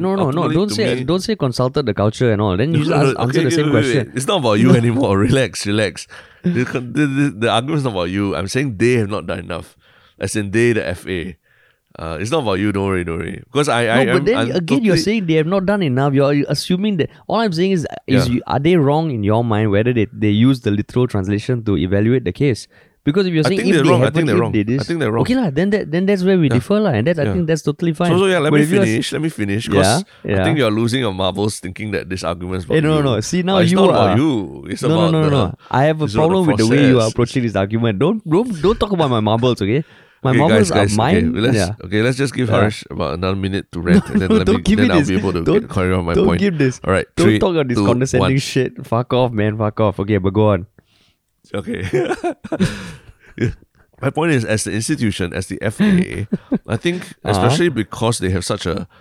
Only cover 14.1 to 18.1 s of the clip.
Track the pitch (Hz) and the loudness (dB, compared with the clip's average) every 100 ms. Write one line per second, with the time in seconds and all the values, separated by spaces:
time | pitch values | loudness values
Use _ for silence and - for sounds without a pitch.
14.1 | 123 156 233 120 156 165 269 220 175 190 | 0 0 0 -2 -4 -2 0 2 0 0
15.1 | 226 175 156 156 196 185 202 165 127 143 | -2 0 0 0 -2 -2 -2 0 0 2
16.1 | 135 139 147 - 143 - 180 214 185 - | 2 2 0 0 -4 -2 -2 -2 -2 -4
17.1 | - - 202 226 160 190 190 131 - - | -6 -4 -2 0 0 0 0 -4 -10 0